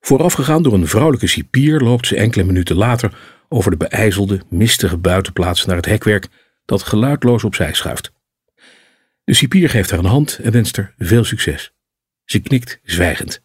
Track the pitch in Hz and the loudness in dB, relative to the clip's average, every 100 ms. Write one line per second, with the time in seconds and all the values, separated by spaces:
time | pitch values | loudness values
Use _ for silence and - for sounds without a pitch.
0 | - 131 175 - 139 156 156 101 80 110 | 2 2 2 0 0 2 4 2 2 2
1 | 156 127 95 - - 127 147 156 120 120 | 2 2 -2 -4 -2 0 2 2 2 0
2 | 120 - 110 107 92 92 87 90 113 117 | 0 0 0 2 0 0 0 0 2 0
3 | 104 - - _ _ 151 - 80 82 104 | -2 -6 -20 _ _ -2 0 0 -4 0
4 | 110 95 98 98 - 85 113 - 92 85 | 0 0 -2 -2 -4 0 0 2 0 0
5 | 87 92 92 - 90 87 - 87 - 107 | 0 0 -2 -2 -2 -2 -2 -2 0 0
6 | - 104 - _ _ _ - 101 - 107 | 2 0 -2 _ _ _ -4 -4 0 0
7 | 127 147 123 117 110 - 78 - - - | 0 2 2 2 0 -2 -4 -4 -6 -8
8 | - _ _ _ _ _ _ _ _ _ | -12 _ _ _ _ _ _ _ _ _
9 | _ _ - 120 135 190 165 113 95 82 | _ _ 0 2 4 2 2 0 0 0
10 | 90 127 147 - - 117 110 - 98 _ | 2 2 0 -2 0 2 0 -4 -8 _
11 | 85 117 110 113 - 73 - _ _ _ | 2 2 2 -2 -4 -6 -12 _ _ _
12 | _ _ - 107 - 135 120 - - 82 | _ _ -4 -4 0 -2 -2 -18 -8 -2
13 | 87 - - - | 0 -2 -8 -14